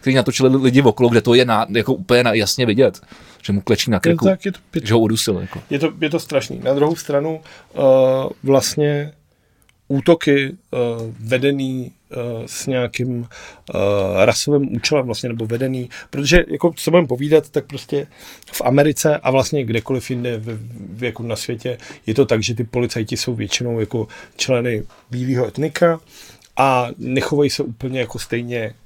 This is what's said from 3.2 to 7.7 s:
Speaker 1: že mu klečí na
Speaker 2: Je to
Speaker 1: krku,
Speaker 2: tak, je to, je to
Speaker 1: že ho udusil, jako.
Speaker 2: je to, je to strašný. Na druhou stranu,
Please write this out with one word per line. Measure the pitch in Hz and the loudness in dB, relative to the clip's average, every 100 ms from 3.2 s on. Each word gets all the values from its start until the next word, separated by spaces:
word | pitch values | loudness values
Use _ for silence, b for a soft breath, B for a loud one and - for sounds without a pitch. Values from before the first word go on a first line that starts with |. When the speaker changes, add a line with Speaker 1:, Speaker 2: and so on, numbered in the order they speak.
| B B | B B
Speaker 1:
že | - | -4
mu | 101 | -4
klečí | - 104 - | 0 0 2
na | 110 | 0
Speaker 2:
Je | |
to | 165 | 2
Speaker 1:
krku, | 170 | 2
Speaker 2:
tak, | 196 190 | 2 2
je | 196 | -4
to, | 180 _ | -8 _
je | 165 | -6
to | 107 | 0
Speaker 1:
že | |
ho | 113 | 2
udusil, | 113 110 - 92 | 2 0 -2 -4
jako. | 92 165 - | -6 -12 -6
Speaker 2:
je | 143 | -2
to, | 160 - | -2 -2
je | 156 | -4
to | 165 | -4
strašný. | - 143 - 123 | -2 -4 -4 -6
Na | 127 | -2
druhou | 139 147 160 | 2 2 0
stranu, | - 143 156 160 - B B | -2 -2 -2 -8 -12 B B